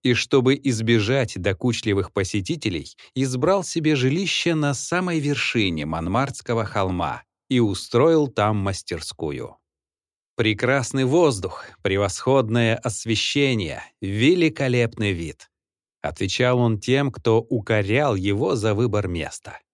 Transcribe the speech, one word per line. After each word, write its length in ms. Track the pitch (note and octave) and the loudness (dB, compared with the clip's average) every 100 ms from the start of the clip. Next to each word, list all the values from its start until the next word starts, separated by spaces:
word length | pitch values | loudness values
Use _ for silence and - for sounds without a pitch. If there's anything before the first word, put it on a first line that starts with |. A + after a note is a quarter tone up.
и 100 | C3 | 2
чтобы 440 | A#2+ - C#3 B2 C#3 | 0 2 4 4 2
избежать 760 | C#3 A2+ A2+ A#2 G2+ C3+ B2 - | 0 -2 2 2 2 0 -2 -2
докучливых 720 | F#2 F#2 B2 A#2 G#2+ G2 F#2 | -4 0 -2 -2 0 -2 0
посетителей, 800 | - F#2 G#2 F2+ E3 A2 E2+ C#2+ - - - | -2 -2 -4 -4 -6 -4 -6 -10 -20 -12 -4
избрал 480 | C3+ B2+ D3+ G3 | -4 0 2 2
себе 320 | F3 E3+ D#3 D3 | 0 -2 0 2
жилище 580 | B2+ D#3+ G3 - F3 | 2 0 -2 -2 0
на 200 | D#3+ D3 | 0 0
самой 460 | C3 - F3 F#3 D#3+ | -2 -4 -2 -2 -2
вершине 680 | C#3+ C#3 - A#2 G2 D#2+ D2 | -2 -2 -2 0 0 -2 -4
Монмартского 800 | D#2+ E2+ A#2+ C3+ - - A#2 | -4 -2 -2 -2 -6 -4 -4
холма 600 | G#2 G#2+ F#2+ F2+ D#2 B1+ _ _ _ | -2 -2 -2 -2 -4 -6 _ _ _
и 100 | B2+ | 2
устроил 680 | A2 G2 - A#2+ D#3 D#3+ C#3+ | 2 0 -2 2 4 4 2
там 300 | A2+ G#2 G#2+ | 0 0 2
мастерскую. 1000 | G2 F#2 - E2 - - D#2+ C2+ A#1+ - _ _ _ _ _ _ _ - | -2 -4 -8 -10 -10 -8 -8 -8 -12 -16 _ _ _ _ _ _ _ -2
"Прекрасный 680 | A2 G#2 B2 C3+ B2 C3+ | 0 2 2 0 0 0
воздух, 640 | C3 D#3+ D#3+ G#2+ F#2 - - - | 2 4 4 2 -6 -10 -16 -6
превосходное 920 | G2 G2 G2 - - C3+ A2+ A#2 A#2 A2+ | -2 0 0 -2 2 2 4 2 2 0
освещение, 1040 | A#2+ - A2+ A2 - C#3+ C#3 A#2 E2+ - - _ | -4 -6 -2 -2 0 0 2 0 -4 -8 -14 _
великолепный 1120 | G2 G#2 B2+ F3+ F3 - C3+ B2 A#2 - G#2 | -6 2 4 4 2 0 0 2 0 0 -2
вид", 380 | F2+ E2 - - _ _ _ _ _ | -2 -6 -12 -20 _ _ _ _ _
отвечал 580 | D#2 - G2 - B2+ B2 | -8 -4 -4 0 2 4
он 200 | A#2 G#2+ | 2 0
тем, 320 | - C3 C#3+ | 0 2 0
кто 280 | - A#2 A2+ | -2 2 2
укорял 760 | A2+ B2 - A2 G2 A#2+ D3 G2+ | 2 -4 0 0 2 0 2 0
его 400 | G2 G2+ E3 B2 | 0 0 0 0
за 200 | A2 G#2 | 0 0
выбор 320 | B2 G#2 F#2+ | 0 0 -2
места. 520 | F2 D#2 - - - _ | -4 -6 -10 -18 -20 _